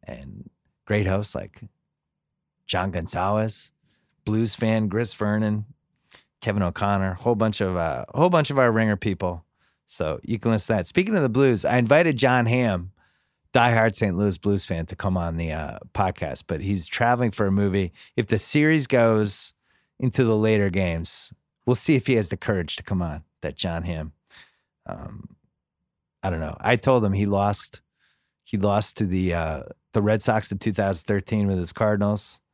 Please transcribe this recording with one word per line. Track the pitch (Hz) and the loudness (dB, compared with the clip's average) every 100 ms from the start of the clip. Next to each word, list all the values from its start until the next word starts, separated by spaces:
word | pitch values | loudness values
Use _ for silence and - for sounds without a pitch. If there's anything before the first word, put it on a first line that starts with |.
And | - 60 67 - - _ _ _ - | -14 -16 -16 -18 -20 _ _ _ -2
great | 104 95 | 0 2
hosts | 95 107 - | 0 -2 -8
like | 50 - 107 _ _ _ _ _ _ _ _ _ - | -10 -18 -20 _ _ _ _ _ _ _ _ _ -6
John | 92 95 | -4 -2
Gonzalez, | 87 82 87 92 107 110 107 - _ _ _ _ _ | -4 -6 -4 -2 0 -2 -6 -12 _ _ _ _ _
Blues | - 110 113 | -4 -2 -2
fan | - 113 110 107 | -2 0 0 0
Chris | 101 117 | -2 -4
Vernon, | - 104 107 107 107 107 - _ _ _ - _ _ | -4 -2 0 0 -2 -6 -16 _ _ _ -20 _ _
Kevin | - 101 | -2 0
O'Connor, | 90 82 101 101 95 | 0 0 0 2 0
whole | 92 - 113 | -2 0 2
bunch | 110 104 | 0 0
of, | 95 90 | -2 0
uh, | 82 65 - | -2 -4 -6
whole | - 175 | 2 4
bunch | 175 151 | 4 2
of | 139 | 4
our | 123 | 4
Ringer | 110 110 101 | 4 2 2
people. | 110 92 92 87 - _ _ _ | -2 -2 -4 -4 -12 _ _ _
So | _ - 80 76 | _ -6 -4 -4
you | - 113 | -4 -4
can | 117 | 0
listen | 110 - | 0 2
to | 110 | -2
that. | 87 | 0
Speaking | - 190 214 | 0 0 2
of | |
the | 135 | 2
Blues, | 113 139 110 | 4 4 4
I | - 123 | 2 2
invited | 113 147 170 135 | 4 4 4 2
John | 135 123 117 | 2 4 2
Hamm, | 123 120 92 90 _ _ _ _ _ _ | 2 0 -2 -6 _ _ _ _ _ _
diehard | 127 120 117 113 | 4 4 6 4
Saint | 104 107 87 | 2 -2 2
Louis | 104 90 | 0 0
Blues | 101 101 | 0 0
fan, | - 85 82 | -2 -6 -6
to | - | -6
come | 101 92 | -2 -2
on | 85 82 | -2 -4
the, | 82 | -4
uh, | 78 71 - - | -4 -8 -10 -14
podcast, | - 95 - 78 64 - | -2 -2 -2 -8 -8 -6
but | 82 | -6
he's | 95 101 85 | -2 -4 -4
traveling | - 120 120 120 | 0 2 2 0
for | 101 101 | 0 0
a | |
movie. | 98 101 98 92 - - - | 2 2 2 -2 -6 -8 -4
If | 110 | 0
the | 110 | 0
series | - 151 151 160 131 | 2 2 4 2 2
goes | 127 113 110 104 - - _ _ _ _ _ | 4 6 4 2 -2 -10 _ _ _ _ _
into | 131 - | -2 2
the | 120 107 | 2 4
later | 110 110 101 | 4 4 2
games, | 92 90 82 82 - - - _ _ - | 0 0 -2 -6 -8 -10 -14 _ _ -2
we'll | 123 | 0
see | - | 2
if | 143 - | 2 4
he | |
has | 120 101 | 0 0
the | 95 | -4
courage | - 98 82 - | -2 -2 -2 -8
to | |
come | - 95 | -4 -4
on, | 85 76 - _ | -4 -8 -14 _
that | 78 71 | -10 -6
John | 90 85 | -6 -4
Hamm. | 87 82 78 _ _ - - _ _ _ - | -6 -6 -8 _ _ -20 -20 _ _ _ -16
Um, | 50 - - - - _ _ _ _ _ _ _ _ | -14 -14 -16 -18 -20 _ _ _ _ _ _ _ _
I | 95 | -6
don't | 85 | -4
know. | 78 73 | -6 -4
I | 101 120 | 0 0
told | - 127 | 4 2
him | 107 | 2
he | 95 101 | 0 0
lost, | 101 101 104 - - _ _ _ _ _ _ | 2 0 -2 -8 -16 _ _ _ _ _ _
he | _ 104 | _ 0
lost | 101 101 104 - | 2 2 0 -4
to | 104 | -2
the, | 92 92 | 0 0
uh, | 85 80 78 - - _ | 0 -4 -6 -10 -20 _
the | 117 | 0
Red | 104 107 | 2 2
Sox | - 110 - | 2 0 -2
in | 101 | -4
two | 113 | -4
thousand | 98 98 92 | 0 -2 -2
thirteen | - 101 - 110 101 | -2 -2 0 -2 0
with | 95 | 0
his | 87 | -4
Cardinals | - 110 104 101 104 - - _ | -2 0 2 0 0 -6 -12 _